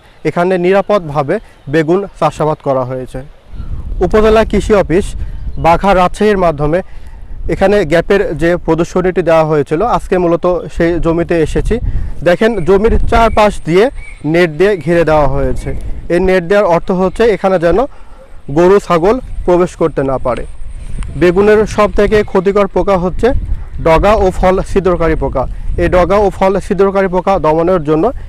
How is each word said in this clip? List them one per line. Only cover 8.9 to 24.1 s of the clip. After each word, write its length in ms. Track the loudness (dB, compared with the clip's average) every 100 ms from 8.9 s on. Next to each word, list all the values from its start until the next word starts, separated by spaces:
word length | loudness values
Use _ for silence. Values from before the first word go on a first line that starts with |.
| -2 0 0
দেওয়া 220 | 2 2
হয়েছিল, 360 | 4 0 0 -2
আজকে 360 | 0 -2 0 0
মূলত 280 | 2 0 0 -2 -4 -2
সেই 240 | 0 0
জমিতে 420 | 0 0 0 0
এসেছি। 320 | 0 0 0 -2 0 -2 -2 -2
দেখেন, 400 | 0 2 2 0
জমির 300 | 2 2 4 2 2
চারপাশ 420 | 4 2 4 2 0 0
দিয়ে 240 | 2 2 -2 -12 -8
নেট 260 | -2 0 0
দিয়ে 260 | 2 0 0
ঘিরে 280 | 0 0
দেওয়া 220 | 2 2 2
হয়েছে। 440 | 0 0 -2 -4 -6 -6 -6 -2
এই 120 | 0
নেট 220 | 2 0
দেওয়ার 220 | 2 2 2
অর্থ 240 | 2 0
হচ্ছে 340 | -2 -2 2 0
এখানে 240 | 2 0 2
যেন 200 | 2 0 -2 -8 -18 -20 -20 -16 -4
গরু 280 | 2 4 4
ছাগল 420 | 2 0 2 0 -4 -4
প্রবেশ 260 | 0 2 0 -2
করতে 260 | -2 -2
না 160 | -2 -2
পারে। 260 | -2 -4 -8 -10 -10 -10 -8 -6 -6 0
বেগুনের 500 | 2 4 4 4 2
সব 220 | 0 0 2
থেকে 260 | 2 0
ক্ষতিকর 440 | 0 0 0 0 0
পোকা 300 | 0 0 0
হচ্ছে 320 | 0 0 0 0 -2 -4 -4 -2
ডগা 280 | 2 4 4